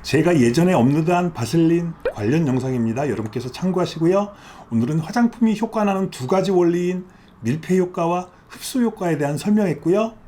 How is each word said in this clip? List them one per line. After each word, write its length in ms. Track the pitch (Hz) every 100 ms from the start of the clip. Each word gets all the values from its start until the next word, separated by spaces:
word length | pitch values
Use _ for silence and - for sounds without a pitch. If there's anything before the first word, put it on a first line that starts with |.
제가 380 | - 151 165 170
예전에 320 | 120 127 170
업로드한 640 | 135 120 147 160 175 180
바셀린 580 | 165 - 165 165 170 170 165 -
관련 320 | - 104 156 113
영상입니다. 640 | 127 131 127 113 113 143
여러분께서 420 | 107 110 123 123
참고하시고요. 800 | - 185 185 170 - 165 190 202 - - - -
오늘은 300 | 113 120 156
화장품이 580 | 156 240 233 - 226 208
효과나는 520 | 226 220 208 190 190
두 160 | - 131
가지 240 | 190 185
원리인 540 | 185 170 175 180 180 180 - - -
밀폐 380 | 110 156 - 185
효과와 500 | 180 180 170 175 180 - -
흡수 320 | - - 262
효과에 360 | 233 220 175 147
대한 180 | 143 147
설명했고요. 760 | 208 208 196 143 165 196 226 -